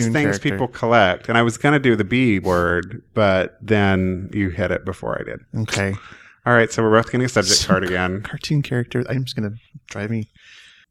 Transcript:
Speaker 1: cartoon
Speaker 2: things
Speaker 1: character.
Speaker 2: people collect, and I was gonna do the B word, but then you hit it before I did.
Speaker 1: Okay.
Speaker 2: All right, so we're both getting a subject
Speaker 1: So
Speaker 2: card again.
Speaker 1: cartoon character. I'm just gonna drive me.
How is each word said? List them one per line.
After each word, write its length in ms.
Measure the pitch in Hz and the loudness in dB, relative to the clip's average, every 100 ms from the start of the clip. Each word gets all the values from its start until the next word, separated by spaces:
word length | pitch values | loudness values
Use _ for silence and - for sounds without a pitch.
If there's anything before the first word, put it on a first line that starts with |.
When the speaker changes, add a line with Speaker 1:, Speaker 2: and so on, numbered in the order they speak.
Speaker 1:
cartoon 80 | 117 | 2
Speaker 2:
things 260 | 113 107 98 | 2 0 0
Speaker 1:
character. 120 | 147 | -2
Speaker 2:
people 180 | - 123 | -2 -4
collect, 600 | - 113 117 92 90 - | -2 2 4 4 2 0
and 80 | 117 | 2
I 60 | |
was 160 | 117 110 | 2 2
gonna 220 | 143 151 | 0 2
do 160 | 127 107 | 2 2
the 80 | |
B 340 | 92 120 127 95 | 2 0 2 2
word, 640 | 92 87 87 87 87 - - | 2 2 2 0 -2 -10 -8
but 460 | - 101 92 90 - | 0 2 2 0 -6
then 680 | 107 107 98 95 92 92 95 | 0 2 4 2 0 -2 -6
you 180 | 104 98 | -4 -4
hit 200 | 85 90 | -2 -4
it 140 | 87 | -4
before 360 | 95 90 55 - | -6 -8 -6 -8
I 40 | |
did. 160 | - 57 - 110 | -8 -14 -10 -8
Speaker 1:
Okay. 300 | 110 104 98 101 - - - _ 120 | -4 -4 -4 -6 -12 -20 -20 _ 0
Speaker 2:
All 60 | |
right, 160 | 120 113 | 2 2
so 120 | - | 0
we're 80 | 113 | 4
both 140 | 110 113 | 4 2
getting 140 | 123 | -2
a 40 | 127 | 0
subject 300 | - 92 - | 0 2 0
Speaker 1:
So 80 | - | 2
Speaker 2:
card 160 | 92 | 0
again. 400 | 92 90 90 95 | 0 -2 -2 -4
Speaker 1:
cartoon 400 | - 147 - 151 | -8 -10 -4 -2
character. 420 | - 123 120 120 120 | -2 -4 -4 -6 -4
I'm 140 | 131 | -4
just 100 | 127 | -6
gonna 200 | - 104 110 _ - - | -6 -6 -8 _ -20 -16
drive 220 | 101 107 | -10 -6
me. 180 | 113 107 _ - - - _ _ | -6 -6 _ -20 -20 -20 _ _